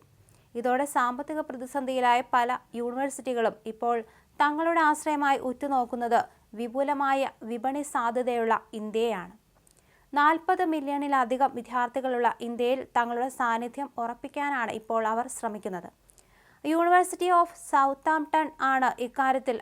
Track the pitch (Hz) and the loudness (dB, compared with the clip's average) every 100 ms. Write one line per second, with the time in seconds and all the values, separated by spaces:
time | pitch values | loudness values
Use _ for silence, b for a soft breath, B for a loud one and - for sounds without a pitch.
0 | _ _ b b b 233 247 254 285 285 | _ _ b b b -4 0 0 0 0
1 | 247 247 285 311 311 254 254 285 262 254 | 0 -2 -6 -6 -8 -10 -8 -6 -4 0
2 | 247 240 254 254 240 254 _ 226 240 247 | 2 2 2 0 0 -2 _ -6 -6 -2
3 | 277 - 254 240 220 214 220 220 240 233 | -4 -4 -4 0 0 0 -12 -4 -2 -2
4 | 226 b b - 294 302 330 339 311 302 | -4 b b 0 2 2 2 4 4 2
5 | 311 294 285 269 254 247 285 269 240 240 | 0 0 2 2 0 -4 0 0 0 -2
6 | 240 233 - b b 214 240 254 277 277 | 2 2 0 b b -10 -6 -2 0 0
7 | 277 269 262 - 220 233 262 277 285 269 | 2 2 0 -6 -10 -4 -4 -4 -4 -2
8 | 233 240 247 240 226 220 - 220 214 214 | 0 0 -2 0 0 0 -2 -10 -4 0
9 | 233 196 175 - _ _ _ b b b | 0 -2 -8 -18 _ _ _ b b b
10 | b 285 294 320 320 370 349 320 277 285 | b 2 4 4 0 0 2 -2 -2 -4
11 | 285 269 240 254 262 240 233 247 240 262 | 0 2 2 2 0 0 -6 -4 -2 -2
12 | 254 247 233 - 233 233 240 262 - 247 | -2 2 0 0 -8 -2 0 0 0 0
13 | 233 240 262 254 240 233 240 254 277 - | 0 -2 -4 -2 0 0 -4 -8 -10 -6
14 | 233 240 - - 285 269 220 220 - 226 | -6 -8 -10 -6 -4 -2 -4 -6 -2 0
15 | 220 226 254 - 226 208 208 180 - _ | 0 -2 -4 -6 -8 -6 -8 -8 -12 _
16 | _ b b b b b 285 320 339 359 | _ b b b b b -2 2 6 6
17 | 359 349 359 349 349 - - 294 269 277 | 4 0 2 4 4 -2 0 2 2 0
18 | 320 311 302 311 302 - 269 269 254 - | 0 0 2 0 0 -2 0 2 2 0
19 | 240 - 262 262 262 226 | -6 -2 0 0 0 -4